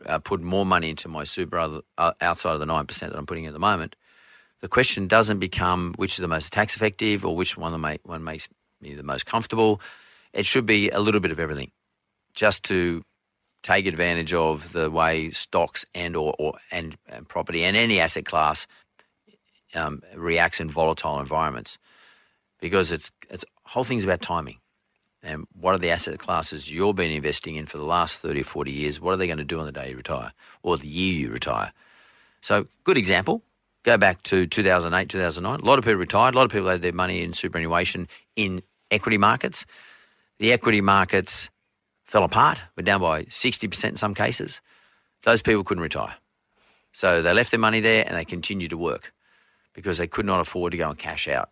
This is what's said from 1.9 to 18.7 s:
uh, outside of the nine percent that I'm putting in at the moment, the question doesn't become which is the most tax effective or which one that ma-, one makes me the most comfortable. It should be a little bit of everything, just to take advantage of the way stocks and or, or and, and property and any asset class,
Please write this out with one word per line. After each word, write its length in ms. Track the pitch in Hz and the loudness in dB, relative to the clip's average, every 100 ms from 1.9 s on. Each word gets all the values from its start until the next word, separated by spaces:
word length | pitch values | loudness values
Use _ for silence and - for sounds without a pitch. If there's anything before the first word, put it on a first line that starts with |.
| - | 0
uh, 160 | 85 - | 0 2
outside 320 | 87 85 - | -2 0 -2
of 60 | 78 | -2
the 60 | 76 | -2
nine 200 | 80 73 | -2 -2
percent 260 | - - | -8 -8
that 80 | 73 | -10
I'm 60 | 73 | -10
putting 180 | 85 | -10
in 60 | 80 | -10
at 40 | |
the 60 | 76 | -2
moment, 360 | 98 95 80 - _ _ _ _ _ _ | 0 0 -4 -12 _ _ _ _ _ _
the 60 | 92 | -2
question 400 | - - - 92 | 2 2 0 4
doesn't 320 | 110 107 101 | 4 4 0
become 540 | 95 - 90 90 87 - | -2 0 0 0 -2 -4
which 160 | 95 | -4
is 40 | - | -2
the 100 | 85 | -2
most 260 | 80 - | -4 -2
tax 220 | - 107 - | 0 0 0
effective 500 | 107 101 110 104 92 | -2 0 0 0 0
or 100 | 82 | 0
which 220 | 90 - | -2 -2
one 140 | 82 | -6
that 60 | 82 | -4
ma-, 180 | 78 78 | -6 -6
one 200 | - 82 | -10 -12
makes 240 | 80 80 - _ _ _ | -10 -10 -12 _ _ _
me 120 | 73 | -18
the 100 | 73 | -14
most 220 | 71 65 - | -8 -8 -4
comfortable. 560 | 113 113 113 110 104 - - _ _ _ | -4 -2 2 4 2 -4 -20 _ _ _
It 120 | - 101 | -4 2
should 200 | 135 110 | 2 4
be 240 | 107 101 | 4 4
a 100 | 101 | 2
little 220 | 104 104 | 2 2
bit 100 | 87 | 0
of 80 | 78 | -2
everything, 320 | 78 73 64 _ _ _ _ _ _ | -4 -4 -10 _ _ _ _ _ _
just 300 | - 107 - - | 0 0 2 0
to 380 | 95 87 82 - _ _ _ _ _ | 0 0 -2 -8 _ _ _ _ _
take 240 | - 95 95 | 0 2 2
advantage 480 | 80 87 85 80 | 0 0 0 0
of 380 | 85 80 76 - | 2 2 0 -4
the 180 | 87 78 | -4 -2
way 420 | 80 80 80 78 | 2 2 0 -4
stocks 540 | - - 90 82 - - | -6 -2 0 0 -2 -8
and 220 | 90 87 82 | -8 -6 -2
or, 180 | 76 - | -2 -2
or 140 | 76 - - | -4 -6 -10
and, 260 | 87 80 78 - | -10 -10 -14 -18
and 200 | 60 76 | -20 -10
property 380 | 87 82 85 90 | -6 -4 0 2
and 100 | 104 | 2
any 240 | 117 98 | 4 4
asset 240 | 82 - | 2 0
class, 440 | - 80 76 78 - | -2 2 2 0 -6